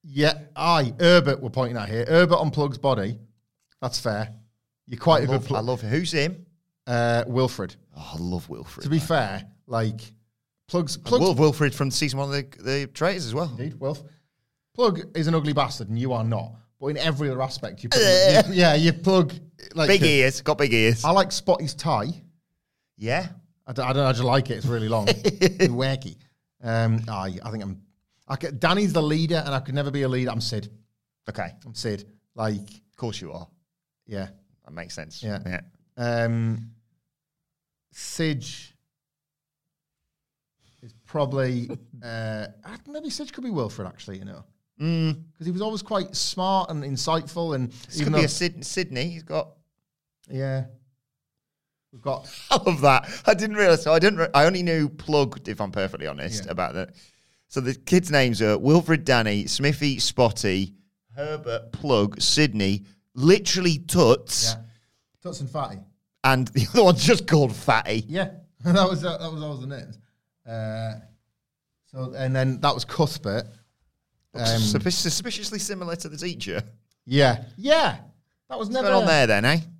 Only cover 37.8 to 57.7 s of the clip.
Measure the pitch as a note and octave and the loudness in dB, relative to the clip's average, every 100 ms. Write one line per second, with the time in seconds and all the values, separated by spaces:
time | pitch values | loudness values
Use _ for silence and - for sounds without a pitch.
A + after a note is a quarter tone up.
37.8 | _ - - - D#3+ C#3 - - - _ | _ -18 -12 -4 -2 -4 -8 -16 -20 _
38.8 | _ _ _ _ _ _ _ _ _ _ | _ _ _ _ _ _ _ _ _ _
39.8 | _ _ _ _ _ _ _ _ _ _ | _ _ _ _ _ _ _ _ _ _
40.8 | A#2 _ _ D#3 C#3 C3+ B2+ B2 A#2+ - | -20 _ _ -4 -2 0 0 -2 -6 -12
41.8 | - B2 A#2 A2+ A2 G#2+ - - - A3+ | -14 -18 -12 -8 -6 -6 -10 -16 -20 -20
42.8 | - D4+ D#4 - D4 - B3 F3 G#2+ - | -14 -12 -10 -10 -10 -10 -6 -4 -4 -8
43.8 | F2+ - - F#2+ G2 F#2+ - _ _ _ | -14 -14 -16 -16 -16 -18 -20 _ _ _
44.8 | D#3 E3 D#3+ D#3 - _ E3 F3+ G#3+ G#3+ | -4 0 -2 -4 -12 _ -8 -6 -6 -6
45.8 | - G#3 F#3 - - - F#3+ F#3+ E3+ D#3 | -4 -6 -4 -6 -6 -2 0 0 0 -6
46.8 | C#3 C3+ - E3 - F3 E3+ C3+ B2 - | -6 -4 -2 -2 -2 -6 -4 -2 -4 -8
47.8 | - D#3+ D3 D3+ D3 - F3 E3+ - - | -12 -4 0 2 2 0 -4 -4 -8 -6
48.8 | F3+ B2+ E3 E3+ D#3+ D#3 - _ _ _ | -4 -4 -6 -8 -6 -6 -6 _ _ _
49.8 | _ _ _ _ _ C3 C3+ C3+ B2+ - | _ _ _ _ _ -6 -4 -4 -6 -14
50.8 | _ _ _ _ _ _ _ _ _ _ | _ _ _ _ _ _ _ _ _ _
51.8 | _ B2+ C#3 C3 - - - C#4 G3 D#3 | _ -10 -8 -8 -10 -20 0 2 2 4
52.8 | C#3 C3 - - - G3 G#3+ G#3 F#3+ E3 | 6 6 2 -2 2 2 0 4 6 6
53.8 | D3+ E3 G3 F3+ E3 C#3+ D#3 F#3 F3 D#3+ | 6 6 6 4 2 6 4 4 0 0
54.8 | D3 D3+ - D3+ C3+ - - G2+ G2+ G2+ | -2 -4 0 2 2 -2 -10 -6 -6 -4
55.8 | F#2+ - D2+ C#2+ D2 G#2+ F#2+ F2+ D#2+ D#2 | -4 -6 -10 -8 -8 -8 -8 -6 -4 -4
56.8 | F#2 - _ _ _ _ _ C3+ B2+ | -10 -14 _ _ _ _ _ -6 -4